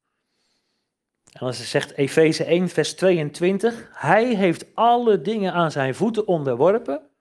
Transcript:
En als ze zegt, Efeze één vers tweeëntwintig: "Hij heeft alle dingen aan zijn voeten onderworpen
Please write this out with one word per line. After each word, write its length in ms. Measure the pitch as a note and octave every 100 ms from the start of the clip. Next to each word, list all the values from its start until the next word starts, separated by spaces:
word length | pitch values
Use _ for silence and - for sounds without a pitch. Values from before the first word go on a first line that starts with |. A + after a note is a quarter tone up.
| _ _ _ _ _ _ _ _ _ _ _ _ _
En 80 | -
als 180 | B2+ A#2
ze 60 |
zegt, 280 | A#2 C#3+ -
Efeze 520 | - C#3 - D#3+ D#3
één 260 | D3 E3+ F3+
vers 240 | - D3+
tweeëntwintig: 960 | - F#3 F3+ D3 - F3 F#3+ A3+ A3+ -
"Hij 440 | - C#3+ G3+ B3+ G#3
heeft 300 | F#3+ D#3+ - -
alle 460 | A3+ A#3+ A#3+ F#3+
dingen 320 | D3+ A3+ F#3+
aan 180 | F3 E3
zijn 240 | C#3+ C3 B2+
voeten 320 | G#3+ A3 G#3
onderworpen 840 | E3+ C#3 A#2+ D#3+ A3 A#3+ C#4+ - _